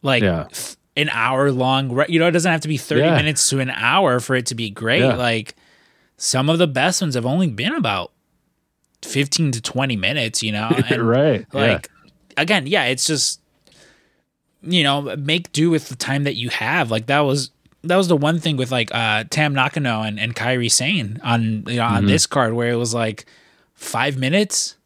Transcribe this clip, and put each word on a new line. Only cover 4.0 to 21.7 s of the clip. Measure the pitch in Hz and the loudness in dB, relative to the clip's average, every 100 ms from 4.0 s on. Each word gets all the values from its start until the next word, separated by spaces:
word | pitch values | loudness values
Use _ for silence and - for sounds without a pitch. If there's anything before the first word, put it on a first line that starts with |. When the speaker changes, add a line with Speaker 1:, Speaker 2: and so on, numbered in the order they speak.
| 180 123 | 4 2
Speaker 1:
for | 120 131 | 0 -2
it | 117 | -2
to | 117 | -6
be | 110 | -6
great. | 98 113 113 | -4 0 2
Speaker 2:
Yeah. | 127 123 | 2 2
Speaker 1:
Like, | 120 113 104 - _ _ _ _ _ _ | 0 -2 -4 -16 _ _ _ _ _ _
some | - 131 143 | -2 0 2
of | 165 | 2
the | 175 | 2
best | 127 156 180 | 2 0 0
ones | 170 123 | -2 -2
have | 120 | 0
only | 156 180 | 0 0
been | 104 156 | 0 -2
about | 311 143 98 87 _ _ _ _ _ _ _ _ _ | -2 -2 -2 -6 _ _ _ _ _ _ _ _ _
fifteen | - 143 143 - 156 | -6 -2 -2 -2 -2
to | 117 | -4
twenty | - 127 135 113 | -6 -4 -4 -2
minutes. | 95 147 113 - | -2 -2 -4 -4
You | 110 | -4
know, | 104 110 | -4 -2
Speaker 2:
<laughs> | 131 127 | 0 0
Speaker 1:
and, | 127 113 | 0 0
Speaker 2:
Right, | 123 151 113 - | 2 2 0 -4
yeah. | 139 139 | 0 0
Speaker 1:
like, | 82 - _ _ _ _ - | 0 -6 _ _ _ _ -4
again, | 165 202 135 | 0 0 0
yeah, | 196 123 | 0 0
it's | 131 - | 0 0
just, | 151 - - _ _ _ _ - _ _ _ _ _ _ _ | 0 -2 -4 _ _ _ _ -20 _ _ _ _ _ _ _
you | 151 180 | -2 2
know, | 143 143 143 107 | 4 2 -2 -6
make | 143 170 175 | -2 -2 0
do | 143 165 | 0 2
with | 160 - | 2 -2
the | 127 | -10
time | - 139 | -4 -2
that | 143 113 | -2 -4
you | 120 | -6
have. | - 110 170 120 | -4 -2 0 0
Like, | 113 113 | -2 2
that | 143 | 2
was, | 147 139 127 _ _ _ | 2 0 -4 _ _ _
that | 165 180 | 0 2
was | 185 | 4
the | 160 | 2
one | 147 165 | 2 0
thing | 160 143 | 0 -2
with, | 123 | -2
like, | 127 113 | 0 0
uh, | 117 113 107 110 | 2 2 0 0
Tam | - 151 | 0 2
Nakano | 139 127 - 135 110 | 2 2 2 0 0
and, | 110 104 | -2 -2
and | 113 117 | -4 -2
Kairi | 117 127 117 | -2 0 2
Sane | - 131 196 104 110 | 0 0 -2 -2 -6
on, | - 117 113 110 | 0 2 2 -2
you | 101 | -2